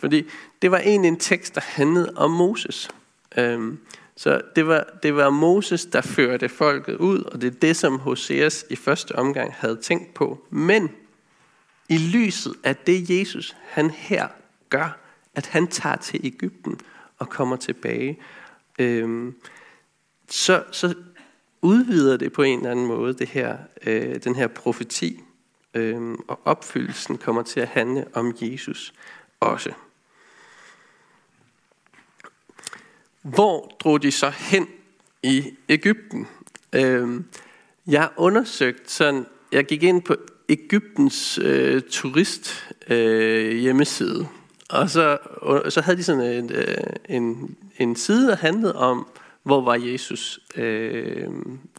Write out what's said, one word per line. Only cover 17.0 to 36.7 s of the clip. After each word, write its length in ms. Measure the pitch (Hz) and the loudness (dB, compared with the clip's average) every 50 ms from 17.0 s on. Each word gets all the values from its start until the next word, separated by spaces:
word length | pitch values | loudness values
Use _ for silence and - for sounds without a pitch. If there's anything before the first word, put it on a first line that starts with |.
| - - _ - | -20 -18 _ -12
og 100 | 131 131 | -12 -8
kommer 280 | - - 135 127 127 | -6 -4 -4 -2 -4
tilbage, 640 | 127 - - 123 - - 117 117 120 127 139 156 - - - - - - - - _ _ _ _ - | -4 -6 -8 -8 -6 -6 -6 -4 -4 -4 -6 -6 -10 -14 -20 -20 -20 -20 -20 -20 _ _ _ _ -2
øhm, 560 | 127 120 120 113 113 113 117 117 120 123 127 _ - - - - - - - _ _ _ _ _ _ _ _ _ _ - | 0 0 0 0 -2 -2 -4 -6 -6 -10 -12 _ -20 -20 -20 -20 -20 -20 -20 _ _ _ _ _ _ _ _ _ _ -8
så, 340 | - - - - 185 165 - - | -4 0 2 4 4 2 2 -2
så 240 | - - - 175 170 - - - _ - - _ _ _ _ _ _ _ - | -6 -2 -2 -2 -2 -4 -12 -20 _ -20 -20 _ _ _ _ _ _ _ 2
udvider 540 | 175 208 240 254 240 202 160 139 135 131 | 4 6 4 4 4 4 4 4 4 4
det 160 | 123 135 135 - | 2 0 -2 0
på 100 | - 143 | 2 2
en 160 | 135 127 123 | 2 2 0
eller 120 | 135 123 | -2 -2
anden 160 | 123 123 123 | -2 -2 -2
måde 280 | 120 113 117 117 123 131 | -2 -2 -2 -2 -2 -4
det 140 | 127 127 - | -4 -6 -6
her, 280 | - 139 123 117 110 - - - _ - - | -4 -4 -4 -4 -6 -8 -12 -20 _ -10 -4
øh, 300 | 113 110 110 120 123 131 - - | -2 -2 -2 -2 -4 -6 -4 -4
den 100 | 120 120 | -2 -2
her 120 | 117 120 | 0 -2
profeti, 760 | 113 - - - 123 113 - 117 - - - - 85 - - - _ _ _ _ _ _ _ _ _ - | -2 -4 -4 -4 -4 -4 -4 -6 -8 -6 -6 -4 -6 -6 -8 -14 _ _ _ _ _ _ _ _ _ -6
øhm, 400 | 117 113 110 117 117 117 117 113 - - - | -4 -4 -4 -4 -6 -6 -8 -10 -10 -10 -10
og 120 | 131 - - | -10 -4 -2
opfyldelsen 720 | 147 156 - - - - 127 123 - - - - - 135 - | -2 -2 -2 -4 -6 -6 -6 -6 -6 -8 -8 -8 -8 -8 -6
kommer 240 | - - 113 117 117 | -4 -2 -2 -2 -2
til 180 | - - 135 | -4 -4 -4
at 80 | 120 120 | -4 -2
handle 360 | - 135 113 120 131 139 - - - | -2 -2 -2 -2 -2 -4 -6 -6 -4
om 240 | 120 120 120 117 - | -4 -4 -4 -4 -4
Jesus 540 | 123 113 131 135 - - - - - - - - - - - - - _ _ - | -6 -8 -8 -8 -10 -12 -12 -12 -14 -18 -20 -20 -20 -20 -20 -20 -20 _ _ -4
også. 320 | 110 110 107 - - - - - - _ _ _ _ _ _ _ _ _ _ _ - - - - - - - _ _ _ _ _ _ _ _ _ _ _ _ _ _ _ _ _ _ _ _ _ _ _ _ _ _ _ _ _ - - _ _ _ _ _ - - - - - - _ _ _ _ _ _ _ - | -2 -2 -2 -2 -6 -10 -12 -14 -20 _ _ _ _ _ _ _ _ _ _ _ -20 -20 -20 -20 -20 -20 -20 _ _ _ _ _ _ _ _ _ _ _ _ _ _ _ _ _ _ _ _ _ _ _ _ _ _ _ _ _ -20 -20 _ _ _ _ _ -18 -16 -16 -16 -16 -20 _ _ _ _ _ _ _ -14
Hvor 540 | 147 127 - 208 208 175 147 - - - - | -2 2 4 4 4 2 0 -4 -10 -12 -2
drog 220 | - 160 151 147 143 | 2 2 4 4 4
de 80 | 143 | 2
så 200 | 131 - - 143 | 0 0 0 -2
hen 380 | 143 - - - 196 190 175 - - - _ _ _ _ _ _ _ _ - | -2 -4 -4 0 2 2 0 0 -6 -18 _ _ _ _ _ _ _ _ 0
i 220 | 127 135 135 143 127 - - _ - | 2 2 2 0 -2 -10 -6 _ 0
Egypten? 580 | 156 156 - 202 220 220 - - - - - - - - - - - - _ _ | 2 2 4 2 2 0 -2 -10 -12 -10 -10 -12 -16 -20 -20 -20 -20 -20 _ _